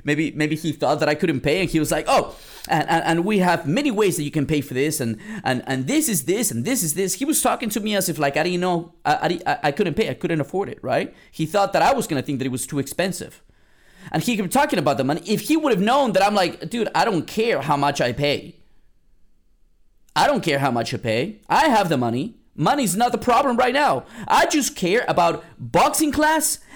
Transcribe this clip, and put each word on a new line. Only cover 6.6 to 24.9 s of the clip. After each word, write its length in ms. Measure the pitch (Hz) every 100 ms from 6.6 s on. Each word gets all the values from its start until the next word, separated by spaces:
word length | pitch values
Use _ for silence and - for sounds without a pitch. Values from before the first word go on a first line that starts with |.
this 180 | 139 254
is 120 | 170
this." 220 | 170 190 -
He 100 | 277
was 160 | 302
talking 280 | 254 247 233
to 120 | 226
me 140 | 214 208
as 120 | 185
if, 100 | 151
like, 200 | 143 143
I 60 |
didn't 180 | 165 180
know, 320 | 180 175 165 _
I, 380 | - 151 156 180 -
I, 60 |
I, 80 | 143
I 80 | 156
couldn't 240 | 143 185 147
pay, 140 | 220
I 40 |
couldn't 260 | 127 170 160
afford 300 | 139 185 190
it, 100 | -
right? 320 | 123 127 190 - -
He 140 | - 156
thought 280 | 202 196
that 80 | 180
I 120 | 156
was 140 | 269 -
gonna 140 | 147
think 180 | 123 135
that 60 | 127
it 60 |
was 140 | 123 -
too 140 | 143
expensive. 640 | 135 - 185 - - - _ _ _ _ _ - 190
And 120 | 160
he 140 | 190 220
kept 140 | 202
talking 280 | 254 294 240
about 180 | 147 139
the 60 |
money. 180 | 131 160 -
If 160 | 208
he 160 | 208 311
would 160 | 302
have 80 | 208
known 320 | 202 269 262
that 100 | 190
I'm 120 | 196 208
like, 340 | 180 - 160
"Dude, 200 | 240 208 160
I 80 |
don't 240 | 208 180 143
care 340 | - 226 180
how 140 | 139 143
much 240 | 143 143
I 140 | 127
pay. 420 | 107 143 131 - - - - - _ _ _ - _ _ _ _ _ _ _ _ -
I 120 | 208
don't 160 | 277
care 160 | 170 139
how 120 | 139
much 220 | 120 117
I 40 | 117
pay. 440 | 117 110 165 - -
I 180 | 202 311
have 220 | 220 190
the 80 | 143
money. 380 | 120 117 156 - _
Money's 440 | - 165 285 233 175
not 160 | 240
the 40 | 240
problem 380 | - 233 277 240
right 180 | 247
now. 300 | 262 285 135 - 240 208
I 180 | - 339
just 300 | 311 254 -
care 300 | 175